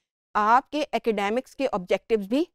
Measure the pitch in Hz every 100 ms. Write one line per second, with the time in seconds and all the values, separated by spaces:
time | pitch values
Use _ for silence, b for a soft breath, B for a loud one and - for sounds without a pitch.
0 | _ _ _ 208 214 240 - 294 294 226
1 | 233 208 202 233 - - 262 196 180 190
2 | - 220 196 262 349